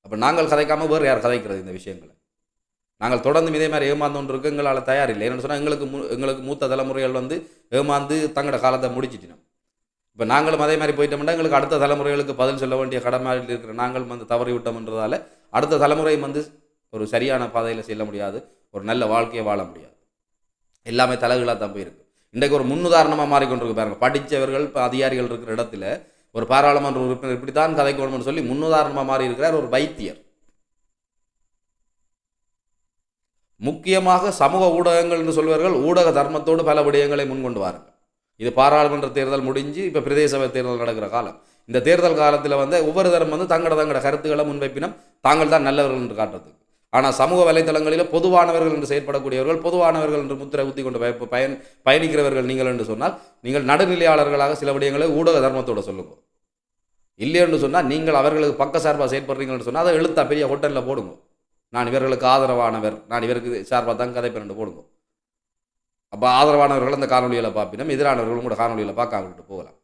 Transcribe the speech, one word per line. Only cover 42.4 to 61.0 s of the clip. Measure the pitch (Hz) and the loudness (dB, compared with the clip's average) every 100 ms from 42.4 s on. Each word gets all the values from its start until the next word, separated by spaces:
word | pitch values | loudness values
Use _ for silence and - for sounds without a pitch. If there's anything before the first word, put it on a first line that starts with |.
| 143 139 | 0 0
வந்து | 135 170 156 | 2 2 2
ஒவ்வொரு | 175 185 | 2 4
தரம் | 170 160 | 4 2
வந்து | 156 180 165 | -2 0 0
தங்கட | 165 | 2
தங்கட | 156 151 135 | 0 0 0
கருத்துக்களை | 135 147 156 147 143 | 0 -2 -2 0 0
முன்வைப்பினம் | 143 139 139 175 - _ _ | -2 -6 -6 -8 -10 _ _
தாங்கள் | 131 151 151 | 2 4 4
தான் | 160 | 4
நல்லவர்கள் | 139 143 139 131 | 4 2 2 0
என்று | 123 107 | -4 -4
காட்டுறதுக்கு. | 107 92 - _ _ _ _ | -4 -6 -18 _ _ _ _
ஆனா | 123 135 | 2 2
சமூக | 127 135 180 170 | 2 2 6 6
வலைத்தளங்களில | 160 160 156 156 165 170 | 6 4 2 2 0 2
பொதுவானவர்கள் | 165 185 180 170 170 160 | 2 4 6 6 2 2
என்று | 160 135 | 0 -2
செயற்படக்கூடியவர்கள், | 139 139 143 131 127 135 165 | -2 -2 -4 -2 -2 0 0
பொதுவானவர்கள் | 165 180 170 160 151 151 | 0 4 4 4 0 -2
என்று | 139 139 | -4 -8
முத்திரை | 139 143 135 | -6 -4 -4
குத்தி | 131 | -4
கொண்டு | 131 117 | -6 -2
பய-, | 120 120 120 | -2 -4 -4
பயன்-, | 123 135 135 - _ 131 | -2 -2 -4 -14 _ 4
பயணிக்கிறவர்கள் | 147 160 151 139 131 | 4 4 0 2 0
நீங்கள் | 127 131 131 | -2 -2 -2
என்று | 123 107 | -2 -4
சொன்னால் | 110 160 196 - _ | -4 -4 -6 -20 _
நீங்கள் | 120 139 131 | -4 -2 2
நடுநிலையாளர்களாக | 151 190 175 165 151 143 143 143 | 2 4 4 4 6 4 2 0
சில | 151 139 | 0 -2
விடயங்களை | 139 139 139 160 | 0 0 0 0
ஊடக | 151 165 156 | 2 4 4
தர்மத்தோட | 131 131 123 104 | 2 0 -2 -4
சொல்லுங்க. | 104 95 - - _ _ _ _ _ _ _ _ _ _ | -4 -10 -14 -20 _ _ _ _ _ _ _ _ _ _
இல்லையென்று | 120 170 175 156 | -2 2 4 2
சொன்னா | 135 165 | 2 0
நீங்கள் | 139 151 160 | 0 0 2
அவர்களுக்கு | 143 143 156 147 143 | 2 2 2 0 0
பக்க | 139 165 | 0 0
சார்பா | 156 147 131 | 0 0 -2
செயற்படுறீங்கன்னு | 135 139 131 135 127 | -2 -4 -6 -4 -6
சொன்னா | 120 143 | -4 0
அதை | 175 160 | 2 2
எழுத்தா | 160 160 127 | 2 0 0
பெரிய | 147 139 | 0 0
ஹோட்டல்ல | 143 147 135 123 | -2 -2 -4 -4
போடுங்க. | 135 | -6